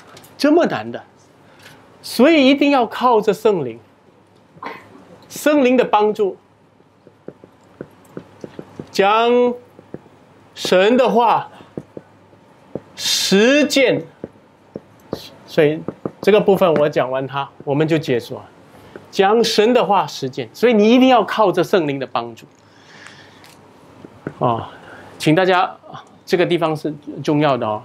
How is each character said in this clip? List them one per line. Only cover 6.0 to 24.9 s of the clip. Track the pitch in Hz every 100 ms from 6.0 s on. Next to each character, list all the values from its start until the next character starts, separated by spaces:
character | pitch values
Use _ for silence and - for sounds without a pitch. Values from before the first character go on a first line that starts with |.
| 214
助， | 208 196 - _ _ _ _ _ _ _ _ - - - _ _ - - _ - - - - - - - - -
将 | - 196 220 233 247 247 240 - - - - - _ _ _ _
神 | - - 185 196 247
的 | 240
话 | 208 233 170 - - - - - - - _ _ _ _ _ _ - - -
实 | - - - 190 226 285 277
践。 | 269 247 147 - - - - _ _ _ - - - - - - - -
所 | -
以 | 147 156 165 - - -
这 | -
个 | 208
部 | 185 190
分 | 190 147
我 | 151
讲 | 151 127
完 | 131 135
它， | 139 - - -
我 | 143
们 | 156
就 | 160
结 | 147 123
束 | - 117
了。 | - - - - - - -
将 | - 196 226
神 | 220 - 214
的 | 247
话 | 180 196 151
实 | - 131
践， | 131 117
所 | - 233
以 |
你 | 220 214
一 | 254
定 | 262
要 | 247 196
靠 | - 208
着 | 165
圣 | 165 196 151
灵 | 139
的 | 123
帮 | 127 117
助。 | 117 - _ _ - - - - - - - - - - - - - - - - -
哦， | 131 113 - - -